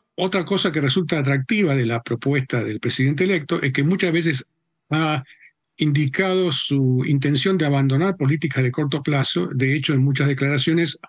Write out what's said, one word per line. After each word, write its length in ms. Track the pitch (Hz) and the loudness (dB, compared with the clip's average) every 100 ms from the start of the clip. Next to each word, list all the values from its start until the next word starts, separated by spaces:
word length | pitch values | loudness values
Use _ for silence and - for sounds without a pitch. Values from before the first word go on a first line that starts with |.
| _ | _
otra 320 | - 185 190 165 | -4 -2 -2 0
cosa 260 | 196 185 | 0 0
que 100 | 151 | 0
resulta 360 | 139 185 165 156 | 0 0 0 0
atractiva 560 | 135 139 131 214 180 | 0 0 0 2 2
de 140 | 135 117 | 2 0
la 160 | 117 | -2
propuesta 600 | - 117 135 147 135 120 | -4 -4 0 -2 0 -2
del 160 | 110 107 | -4 -4
presidente 440 | 120 - 131 143 | -2 0 0 2
electo 360 | 185 185 143 170 | 0 0 -2 -2
es 100 | 139 | -2
que 100 | 131 | 0
muchas 280 | 147 190 185 | 0 2 0
veces 360 | 165 165 135 - _ _ _ - | 0 0 -2 -6 _ _ _ -4
ha 320 | 151 160 151 135 - - _ _ - | -2 0 -2 -6 -16 -20 _ _ -4
indicado 760 | 151 147 143 135 190 185 180 | 0 2 0 0 0 0 0
su 520 | - - 139 131 127 131 | -2 -2 0 2 2 2
intención 500 | 143 143 143 190 190 | 0 0 0 0 0
de 80 | 147 | 2
abandonar 500 | 139 135 135 190 190 | 2 2 2 0 0
políticas 480 | 135 156 156 131 | 0 0 -2 -2
de 80 | 127 | -2
corto 300 | 123 147 147 | -2 -2 -2
plazo. 480 | 147 139 135 170 180 | -2 0 0 -2 -2
De 220 | 131 131 147 | 0 0 0
hecho, 200 | 135 139 | 0 2
en 80 | |
muchas 240 | 139 135 143 | 2 2 0
declaraciones 720 | 135 139 143 160 165 165 - | 0 0 0 0 0 0 -4